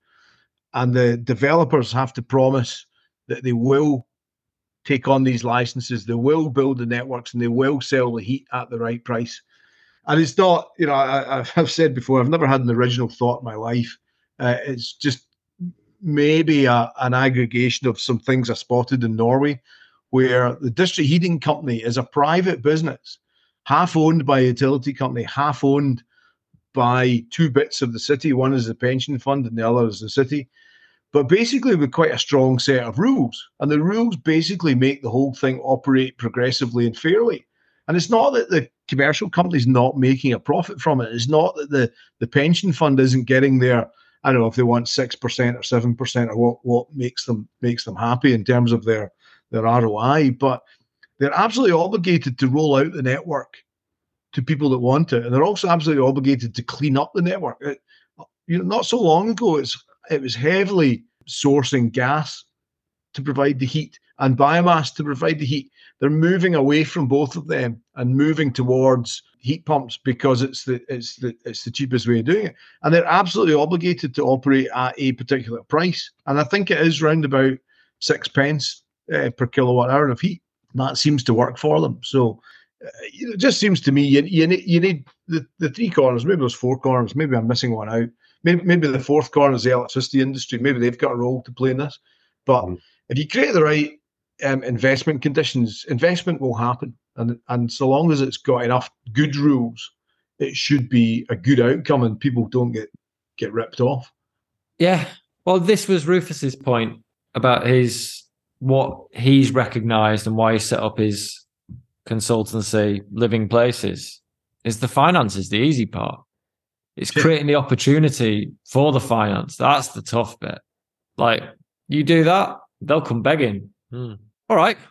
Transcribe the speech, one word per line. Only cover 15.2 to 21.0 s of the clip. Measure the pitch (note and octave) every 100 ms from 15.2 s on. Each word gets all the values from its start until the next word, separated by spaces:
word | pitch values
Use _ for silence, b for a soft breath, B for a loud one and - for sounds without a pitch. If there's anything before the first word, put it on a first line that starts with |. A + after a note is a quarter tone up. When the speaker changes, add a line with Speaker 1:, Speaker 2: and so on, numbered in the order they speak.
| _ _ _ - F3+ - _ _
Speaker 1:
maybe | F#3 D3 D3 D#3+ D#3 D3 C3
a, | A#2+ A#2+ -
an | B2+
aggregation | B2+ C3+ B2+ A#2 A#2+ B2 - B2+
of | A2
some | - A#2
things | - C3 A#2+
I |
spotted | A2+ - B2 A#2+ C3+
in | A#2 A2
Norway, | A2+ C3 D3 C#3 b b b b _
where | B2+ C3 B2+ B2 -
the | C3+
district | A2+ F3+ -